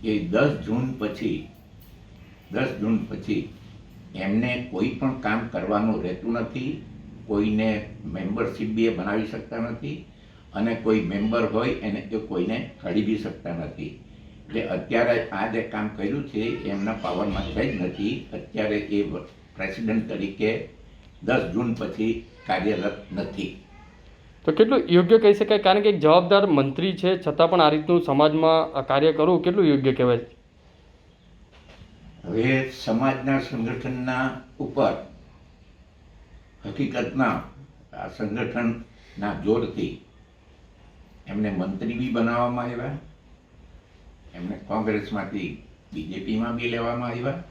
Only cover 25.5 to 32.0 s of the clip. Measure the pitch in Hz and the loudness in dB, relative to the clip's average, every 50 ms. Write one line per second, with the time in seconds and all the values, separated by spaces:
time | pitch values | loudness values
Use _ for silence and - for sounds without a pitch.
25.5 | 214 208 208 190 190 208 208 214 202 160 143 156 156 180 180 175 202 202 202 202 | 4 4 6 6 6 6 6 4 4 6 6 8 8 8 8 8 6 6 6 6
26.5 | 160 139 135 139 135 - 165 190 180 175 - 180 185 180 180 156 139 - 170 165 | 6 4 4 2 0 0 0 0 0 0 2 2 0 2 0 -4 4 4 4 6
27.5 | 185 175 160 151 151 156 151 - 175 175 170 - 135 139 151 151 151 160 160 160 | 6 6 6 6 6 4 2 4 2 4 4 2 4 6 6 6 6 4 4 6
28.5 | 160 160 156 - - 139 131 - 131 139 147 160 151 156 151 165 180 170 - 175 | 6 4 4 0 -2 -6 -2 2 2 4 4 4 4 4 4 4 4 4 2 2
29.5 | 180 208 185 156 143 139 131 135 127 - 127 123 120 113 - - - - _ - | 2 4 4 4 4 4 4 2 2 4 4 4 4 2 0 -6 -16 -20 _ -20
30.5 | _ - - - - - - - - - - - - _ - - - - - - | _ -20 -20 -20 -20 -20 -20 -20 -20 -20 -20 -20 -20 _ -20 -20 -20 -20 -20 -20
31.5 | - - - - - - - - - - | -20 -20 -20 -20 -20 -20 -20 -20 -20 -20